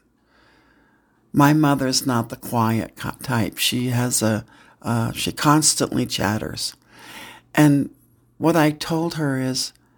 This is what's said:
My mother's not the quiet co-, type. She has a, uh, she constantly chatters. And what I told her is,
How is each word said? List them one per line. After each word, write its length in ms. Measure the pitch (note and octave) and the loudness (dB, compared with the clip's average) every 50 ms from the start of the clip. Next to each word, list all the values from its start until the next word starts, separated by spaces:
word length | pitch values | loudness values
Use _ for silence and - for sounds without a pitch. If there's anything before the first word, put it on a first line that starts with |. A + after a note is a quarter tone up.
| _ _ _ _ _ _ _ _ _ _ _ _ _ _ _ _ _ _ _ _ _ _ _ _ _ _ | _ _ _ _ _ _ _ _ _ _ _ _ _ _ _ _ _ _ _ _ _ _ _ _ _ _
My 220 | - D3 C#3+ C#3+ D3+ | 2 4 6 6 6
mother's 540 | D#3 D3+ C#3+ C#3+ C3+ C3+ C3 C3 - - | 6 4 4 2 2 0 0 -2 -2 -2
not 220 | C3+ B2 A#2 A#2+ B2 | 0 0 0 -2 -4
the 80 | B2+ | -8
quiet 580 | - - - B2 A#2 A2 A2 A2+ A2 - - - | -12 -8 -4 0 0 2 2 0 -2 -4 -6 -10
co-, 160 | - - - - - | -10 -10 -10 -10 -8
type. 360 | - - B2 A2+ G2 - - | -6 -4 -2 -2 -2 -2 -4
She 320 | - - - B2 B2 B2 B2+ | -4 -4 -2 -2 -2 -2 -2
has 320 | A#2+ A#2+ B2 B2 A#2+ - | 0 0 0 0 0 0
a, 240 | A2+ A2 G#2+ G#2 - - - - - _ _ _ | 0 0 0 -2 -4 -10 -18 -20 -20 _ _ _
uh, 300 | - A2+ A#2 A2+ A#2 A#2 | -4 -2 -2 0 -2 -2
she 200 | - - - D3 | -4 -4 -6 -6
constantly 760 | - - - D3+ D3 D#3 D3+ - - - C#3 - - B2 B2 | -4 0 2 4 4 4 2 0 0 0 -2 -2 -2 -2 -4
chatters. 680 | - - - - G2 G#2+ - - - - - - - - _ _ _ - - - - - - - - - - _ _ - | -4 -4 -4 -2 -2 -2 -4 -4 -8 -8 -8 -8 -10 -10 _ _ _ -20 -20 -20 -20 -18 -18 -18 -20 -20 -20 _ _ 2
And 380 | D3+ D3+ D3 C#3+ C#3 - - - _ _ _ _ _ _ _ _ - | 4 6 6 6 4 0 -2 -8 _ _ _ _ _ _ _ _ -2
what 160 | C#3 E3 E3 | 0 2 4
I 160 | E3 D3+ D3+ | 4 4 2
told 440 | D3+ D3+ - - E3 D#3+ E3+ E3+ D#3+ | 0 -2 -6 -4 -4 -2 -4 -4 -4
her 240 | D#3+ D3+ C#3 C3+ C3 | -4 -4 -2 -2 -2
is, 320 | C3 C3 B2+ C3 - - - _ _ _ _ | -4 -4 -4 -4 -6 -8 -10 _ _ _ _